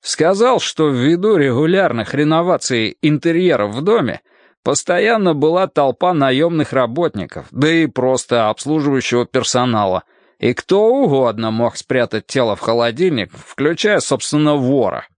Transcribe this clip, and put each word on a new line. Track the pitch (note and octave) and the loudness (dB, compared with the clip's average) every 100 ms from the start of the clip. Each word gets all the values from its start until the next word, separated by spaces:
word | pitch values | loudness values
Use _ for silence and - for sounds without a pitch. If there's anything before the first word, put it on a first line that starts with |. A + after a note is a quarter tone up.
Сказал, | - - D#3 G3 A#3+ A#3 | -10 0 2 4 2 2
что | - - D#3 | -2 -2 0
ввиду | C3 B2+ E3+ G3+ G3+ | 2 2 2 2 2
регулярных | C#3 B2 D#3 F#3+ F3+ A#2 G#2+ | 2 2 2 2 0 -2 -4
реноваций | C3+ D3+ D#3+ F3 D#3+ - A#2+ A2 - | -2 0 2 0 -2 0 -2 -2 -2
интерьеров | D#3 D3 E3+ E3 F3+ C3+ G#2 | 0 0 0 0 2 2 0
в | G#2+ | -2
доме | E3 A3+ B2+ D#2+ _ _ _ _ | 0 0 0 -6 _ _ _ _
постоянно | - C#3+ - F3+ G#3+ A3+ F#3+ | -4 -4 -2 0 2 2 0
была | D3+ D3 F3 F#3 | 2 2 2 0
толпа | - C#3 B2 F3 | 0 0 2 0
наемных | F3 C3+ C3 E3 E3+ C#3+ | 2 2 2 0 0 -2
работников, | C3 A#2+ B2 E3+ G#2 F2 - - | 0 -2 0 -4 -4 -10 -12 -14
да | - D3 | -2 0
и | E3 D#3 | 2 0
просто | A#2+ B2+ C3 - A#2+ A2 | 0 0 0 0 0 0
обслуживающего | A2 - D#3 D3 C#3 A#2 B2 A#2+ | -2 -4 -2 0 0 0 -2 0
персонала — | C3+ A#2+ B2+ B2 A2+ G2+ F#2 - _ _ _ | -2 -2 -2 0 0 0 -2 -6 _ _ _
и | A2 | -2
кто | B2 - F#3+ A3 | -2 0 2 4
угодно | C4 B3+ C#3 B2 G#2+ A2+ | 2 2 2 0 -2 -4
мог | A2 A#2 - | -2 -2 -4
спрятать | - C3 A#2 A2 - | -4 -2 0 -4 -4
тело | C3+ A#2+ | -2 0
в | G2 | -2
холодильник, | - A#2 A#2 A#2 F#3 C#3+ F2+ | -2 0 0 0 0 0 -6
включая, | - - - C#3 E3+ G#3 G3+ | -10 -20 -4 -2 0 0 0
собственно, | - C3 - D3+ D3+ | 0 -4 -2 0 2
вора. | D3 B2+ C#3 G#2+ B1+ - | 2 0 0 0 -4 -12